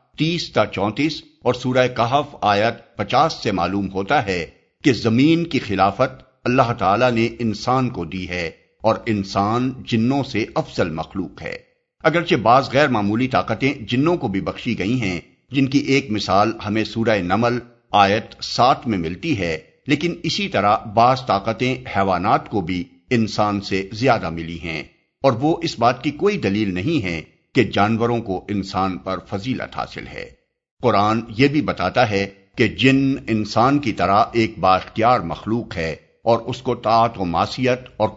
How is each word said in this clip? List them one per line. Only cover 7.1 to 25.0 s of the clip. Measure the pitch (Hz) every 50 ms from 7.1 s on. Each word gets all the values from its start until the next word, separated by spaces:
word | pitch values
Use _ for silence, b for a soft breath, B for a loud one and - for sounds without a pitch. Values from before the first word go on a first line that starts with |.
نے | 117 113 113 113 113 -
انسان | 120 113 104 101 - 123 127 131 127 120
کو | - 92 87 78
دی | 92 92 92 85
ہے | 90 90 87 80 - _ _ _ _ _ -
اور | 110 107 95 -
انسان | 117 107 101 95 - - 101 101 104 113 120 123 131 131 - - -
جنوں | 123 110 113 123 139 143 127
سے | - - 104 113 - -
افضل | 160 156 - - - 104 85 78
مخلوق | 80 80 - - 95 87 - - -
ہے۔ | - - 50 - - _ _ _ _ _ _ _ -
اگرچہ | 160 151 175 170 - 170 131
بعض | 98 110 123 139 131 - 113
غیر | 135 151 147
معمولی | 123 107 101 101 107 117 131 127
طاقتیں | - 90 - - 113 98 135 135 147 131 113 95
جنوں | 120 127 147 165 180 165
کو | - 110
بھی | 95 98
بخشی | 82 87 90 - - 123 110 -
گئی | 90 101 123 127
ہیں، | 110 95 90 80 - _ _ _ _ _
جن | 127 139 135
کی | 127 139 139 131 135
ایک | 135 139 - 104
مثال | 107 104 98 - 95 98 104 110 110 110 -
ہمیں | 104 104 113 107
سورہ | 104 - 113 113 117 110 101 87
نمل | 87 95 110 117 120 123 120 113 - _ _ _ _ - 101
آیت | 101 98 101 113 110 - - - -
سات | - - - 120 131 147 - - 120
میں | 107 92
ملتی | 82 80 90 87 - 165 143 101
ہے، | 87 85 80 78 - _ _ _ _ 120
لیکن | 147 143 170 170 170 - -
اسی | 165 - - 202 185
طرح | - 107 98 104 107 113 - 117 98
بعض | 117 117 123 131 127 -
طاقتیں | - 98 98 95 113 110 - 127 127 131 127 - -
حیوانات | - 101 98 95 90 85 92 107 131 147 131 -
کو | 123 104
بھی | 87 80 92 90 85 - - _ _ _
انسان | 127 117 113 101 - - 104 104 101 101
سے | 98 - 104 95 98 95 107
زیادہ | 107 127 131 117 107 90 85
ملی | 82 82 82 82 85 80
ہیں، | 82 85 80 73 - - _ _